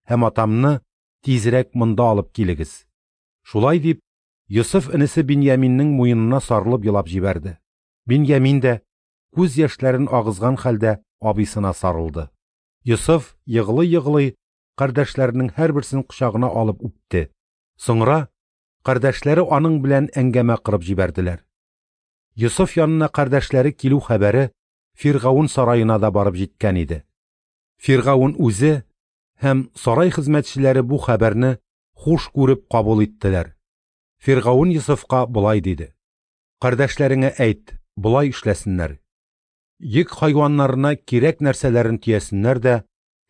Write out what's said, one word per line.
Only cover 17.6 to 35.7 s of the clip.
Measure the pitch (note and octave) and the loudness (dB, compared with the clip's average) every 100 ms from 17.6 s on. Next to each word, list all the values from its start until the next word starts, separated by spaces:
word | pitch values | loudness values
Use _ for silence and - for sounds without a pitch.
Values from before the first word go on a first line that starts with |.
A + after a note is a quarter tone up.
| _ _ | _ _
Соңра | - A2+ A2+ D#3 C#3 _ _ _ _ _ | -2 0 2 0 -2 _ _ _ _ _
кардәшләре | - B2 C3+ - D3 D#3+ F3+ | -4 0 0 0 0 0 2
аның | C#3+ D#3+ D#3 | 0 2 0
белән | C3+ C#3 D3 | 0 0 0
әңгәмә | C#3+ B2+ A#2+ A#2+ A#2 | -2 0 2 0 0
корып | - G2+ | -2 -4
җибәрделәр. | E2+ G2 F2+ F2 F2+ E2+ _ _ _ _ _ _ _ _ _ A2 | -2 -2 -2 -2 -4 -6 _ _ _ _ _ _ _ _ _ -4
Йосыф | A#2 - F#3 E3+ | -4 0 -2 0
янына | D#3 D#3+ D#3 | 0 2 0
кардәшләре | - C3+ C#3 - C3 C#3+ | -2 0 0 0 0 0
килү | - C3+ C#3 | 0 0 0
хәбәре | - A2 G2+ A#2+ C3+ _ _ _ _ _ | 0 0 2 2 -2 _ _ _ _ _
Фиргавун | D3 C#3 B2 C3+ D3+ | -2 0 2 2 2
сараена | - A#2+ A#2+ A2 A2 | 0 2 2 2 2
да | G#2+ | 0
барып | G2+ G2 F2+ | 0 -2 -2
җиткән | F#2+ - G#2 F2+ | -8 -4 -2 -2
иде. | D#2+ D#2+ - _ _ _ _ _ _ _ | -4 -8 -12 _ _ _ _ _ _ _
Фиргавун | - C3 A#2 C3+ C3 D3 | 0 2 4 2 2 2
үзе | B2 G2 D3+ D3 - _ _ _ _ - | 0 2 2 0 -4 _ _ _ _ -4
һәм | C#3 C3 B2+ | 0 0 -2
сарай | - B2 A#2 F3+ | -6 -2 2 2
хезмәтчеләре | - C#3+ D3+ C#3+ C3+ C3+ C3 | 0 0 0 -2 0 2 2
бу | B2 C#3+ | 0 -2
хәбәрне | - A2+ A2+ G#2+ B2+ B2 _ _ _ | 0 2 2 2 0 -2 _ _ _
хуш | _ D3+ E3 - C#3+ | _ 0 0 0 0
күреп | C3+ C3 - | 2 2 0
кабул | A#2 G#2+ A2 | 0 2 2
иттеләр. | G#2+ - G2 F2+ E2 - _ _ _ _ _ _ | 0 -2 -2 -2 -4 -12 _ _ _ _ _ _
Фиргавун | - C3 A2+ B2+ F3 | 0 2 4 4 4
Йосыфка | D#3+ C#3+ C#3+ - B2+ A#2+ | 0 -2 -4 0 -2 0
болай | A2+ G#2 G#2+ | 0 2 0
диде: | F#2 | -2